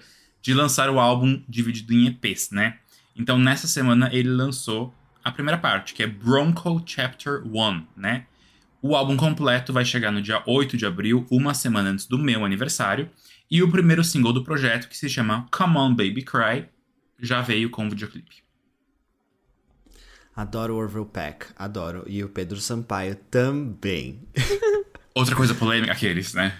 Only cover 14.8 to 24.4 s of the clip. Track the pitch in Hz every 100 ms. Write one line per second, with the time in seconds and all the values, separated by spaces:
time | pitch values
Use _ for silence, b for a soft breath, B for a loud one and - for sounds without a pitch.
14.8 | - - 147 135 110 110 120 - 180 160
15.8 | 135 120 98 113 127 131 110 127 165 _
16.8 | _ _ _ _ 120 123 120 110 113 120
17.8 | 107 101 104 - - _ _ _ _ _
18.8 | _ _ _ _ _ _ _ _ _ _
19.8 | _ b b b b - 104 113 113 113
20.8 | 107 104 107 - 76 76 - - 98 104
21.8 | 85 90 - 101 98 101 90 101 - 117
22.8 | 117 98 95 104 - 127 127 143 139 98
23.8 | 101 87 64 87 - -